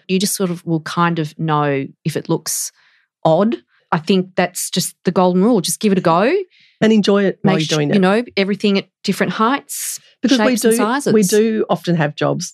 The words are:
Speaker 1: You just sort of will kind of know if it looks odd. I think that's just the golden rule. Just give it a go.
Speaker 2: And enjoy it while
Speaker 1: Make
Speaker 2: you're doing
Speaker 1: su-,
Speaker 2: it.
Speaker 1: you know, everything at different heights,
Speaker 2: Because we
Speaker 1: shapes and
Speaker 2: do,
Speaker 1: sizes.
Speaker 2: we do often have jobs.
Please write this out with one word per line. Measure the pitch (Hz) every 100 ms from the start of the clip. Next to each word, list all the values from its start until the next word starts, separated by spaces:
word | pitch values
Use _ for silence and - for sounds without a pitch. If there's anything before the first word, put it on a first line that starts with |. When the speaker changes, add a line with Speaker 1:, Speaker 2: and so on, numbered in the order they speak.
| -
Speaker 1:
You | 190
just | 196 -
sort | 185
of | 170 175
will | 165
kind | 156 - 170 165
of | 156 -
know | 160 151 147 139 135 - 160
if | 147
it | -
looks | 160 160 - - _ _ _ _ _ 160
odd. | 160 214 349 _ _ -
I | 175
think | - 190 185 -
that's | 175 - -
just | 190 - -
the | -
golden | 185 185 180
rule. | 208 262
Just | 254 -
give | 214
it | 190
a |
go. | 180 165 226 392 370 _ _ -
Speaker 2:
And | 220
enjoy | 220 196 202 196
it | -
while | - 156
Speaker 1:
Make | 156
Speaker 2:
you're | 156
doing | 147
Speaker 1:
su-, |
Speaker 2:
it. | 202
Speaker 1:
you |
know, | 185 214 240 -
everything | 196 202 208 196
at | - _ -
different | 185 180
heights, | 180 220 277 - - - - _ _
Speaker 2:
Because | 220 262
we | 220
Speaker 1:
shapes | 240 226
and |
Speaker 2:
do, | 233
Speaker 1:
sizes. | 214 262 285
Speaker 2:
we | 220
do | 185 214 226 220 185
often | 196 - 170
have | 147 -
jobs. | 147 143 175